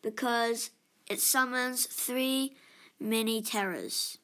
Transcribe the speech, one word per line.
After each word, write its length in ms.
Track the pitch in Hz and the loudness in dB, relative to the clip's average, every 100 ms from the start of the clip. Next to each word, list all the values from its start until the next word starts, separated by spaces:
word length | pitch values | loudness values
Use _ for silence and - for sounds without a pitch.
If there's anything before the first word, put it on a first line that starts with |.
because 680 | 220 220 254 233 233 233 - _ _ _ - | -6 -2 0 2 2 0 -4 _ _ _ -8
it 100 | 202 | 0
summons 640 | - 262 254 254 247 254 - | 2 4 4 2 0 0 -2
three 720 | - - 254 262 262 269 - - - - _ | -2 -2 0 2 2 0 -6 -20 -20 -20 _
mini 420 | 214 226 220 226 | 0 2 2 0
terrors. 800 | 220 214 196 156 127 - - - | 0 0 0 -2 -4 -4 -4 -6